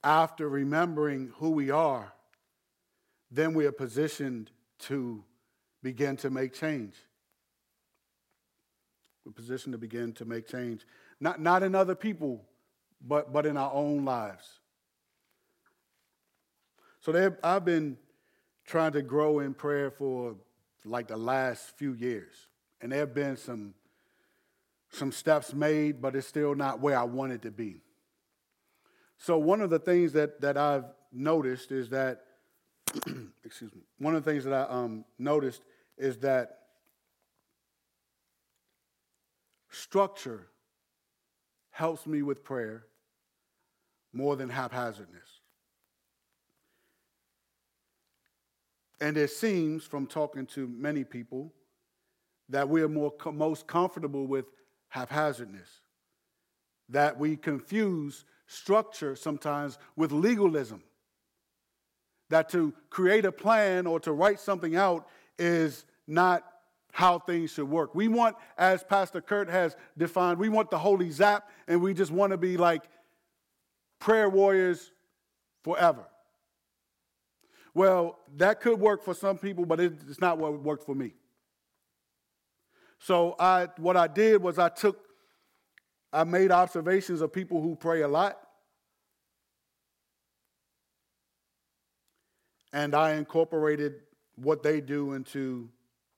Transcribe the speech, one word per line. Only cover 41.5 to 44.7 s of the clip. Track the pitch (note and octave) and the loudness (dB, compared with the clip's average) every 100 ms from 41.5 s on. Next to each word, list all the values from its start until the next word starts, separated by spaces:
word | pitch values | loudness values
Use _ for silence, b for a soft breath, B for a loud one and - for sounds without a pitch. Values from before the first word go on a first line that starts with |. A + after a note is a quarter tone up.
| _ _ | _ _
helps | - D#3+ D#3 D#3 | -6 -6 -4 -6
me | D3+ | -4
with | C#3+ C#3 | -4 -6
prayer | - C3 A2 A2+ A2+ _ _ _ _ _ _ _ _ _ _ _ _ | -8 -8 -8 -12 _ _ _ _ _ _ _ _ _ _ _ _ _
more | A#2+ C#3+ C#3 | -6 -4 -2
than | C3 | -4
haphazardness. | B2 B2 | -6 -6